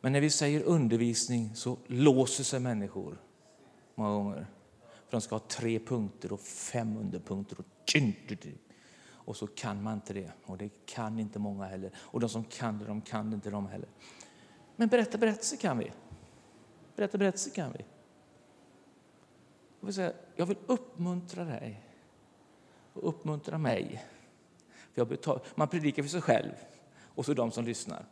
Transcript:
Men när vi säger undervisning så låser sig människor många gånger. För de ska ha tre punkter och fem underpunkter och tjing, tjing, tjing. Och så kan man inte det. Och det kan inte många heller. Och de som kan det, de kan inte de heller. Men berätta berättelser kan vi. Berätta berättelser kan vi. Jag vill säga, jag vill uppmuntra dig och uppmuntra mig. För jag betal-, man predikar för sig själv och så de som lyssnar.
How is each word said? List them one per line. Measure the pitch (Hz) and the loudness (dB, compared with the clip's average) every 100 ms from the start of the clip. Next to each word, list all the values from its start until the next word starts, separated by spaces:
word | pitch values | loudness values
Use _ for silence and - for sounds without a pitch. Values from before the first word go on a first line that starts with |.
Men | 131 | 4
när | 139 | 4
vi | 151 | 4
säger | 147 143 151 | 4 4 4
undervisning | - 170 123 113 117 113 - 123 110 | 4 6 6 4 4 2 0 0 0
så | 113 123 123 - | -4 -4 -6 -4
låser | 123 147 131 127 - | 6 8 10 6 2
sig | 135 135 | -2 0
människor | 123 110 98 98 92 - - _ - - - - - - | 0 0 -2 -4 -8 -10 -16 _ -20 -20 -20 -20 -18 -2
många | 107 | 0
gånger. | 104 101 73 85 - - - | 2 0 -4 -10 -14 -20 -20
För | - - - | -20 -20 -4
de | 120 | -4
ska | - | -2
ha | 110 | -4
tre | - - 117 113 | -4 -4 0 0
punkter | 110 123 104 - - | 0 -2 -2 -4 -8
och | 101 | -8
fem | - - - 123 113 107 | -8 -10 -4 -2 -2 -2
underpunkter | 104 92 - 98 98 - | -4 -6 -6 -6 -6 -10
och | - _ | -14 _
tjing, | - 151 127 101 - | 2 4 4 0 -6
tjing, | 104 | -10
tjing. | 82 - _ - - - - | -10 -16 _ -20 -20 -20 -20
Och | - - 110 | -20 -10 -8
så | 107 | -8
kan | - 110 101 | -6 -6 -4
man | 104 | -2
inte | 107 - | -4 -4
det. | 98 90 - | -8 -8 -12
Och | - 92 | -12 -10
det | 104 - - | -10 -12 -14
kan | - 110 110 | -6 -4 -2
inte | 107 104 | -4 -4
många | 104 98 | -4 -4
heller. | 98 95 95 - | -6 -6 -8 -12
Och | - 110 | -6 -2
de | 117 | 0
som | 113 | -2
kan | 110 - 120 107 | -6 -4 -4 -4
det, | |
de | 107 107 | -4 -6
kan | 107 107 107 | -4 -4 -2
inte | 107 104 | -4 -4
de | 101 98 | -4 -4
heller. | 95 - - - - - - - - - - | -8 -12 -16 -20 -20 -20 -20 -20 -20 -20 0
Men | 226 | 4
berätta | 240 226 226 | 6 4 4
berättelser | 220 214 - 302 | 2 2 -2 -2
kan | 185 123 | 0 0
vi. | - - - - - - - - - - - - | -2 -8 -18 -20 -20 -20 -20 -20 -20 -20 -14 -2
Berätta | 202 202 | 0 4
berättelser | 196 185 - | 2 2 -4
kan | - 143 | -4 -6
vi. | - - - - - - - - - - - - - _ - - - - - - - | -6 -14 -18 -20 -20 -20 -20 -20 -20 -20 -20 -20 -20 _ -20 -20 -20 -20 -20 -20 -12
Jag | 190 | -8
vill | |
säga, | 196 180 - - - | -2 -2 -2 -14 -4
jag | 175 | -2
vill | 202 - | -2 2
uppmuntra | 247 - - 175 180 175 180 | 0 0 -4 -2 -2 -6 -8
dig | 170 123 120 104 - - - - - - - - - - - | -6 -4 -6 -10 -16 -20 -20 -20 -20 -20 -20 -20 -20 -20 -18
och | - - | -4 -4
uppmuntra | 160 - 151 147 156 | -2 -4 -4 -4 0
mig. | 147 110 - - - - - - _ _ _ - - | 2 2 0 -6 -12 -20 -20 -20 _ _ _ -20 -10
För | - | 0
jag | 120 | 0
betal-, | 139 - 139 - | 0 0 -2 -2
man | - 151 | 0 0
predikar | 175 151 139 | 2 0 0
för | 143 | -2
sig | 175 | -2
själv | 160 117 - - - - - - - | 4 4 4 -8 -16 -20 -20 -20 -14
och | - 123 | -6 0
så | |
de | 139 117 | 2 2
som | 113 | 0
lyssnar. | 117 113 - - - | -2 -4 -6 -10 -12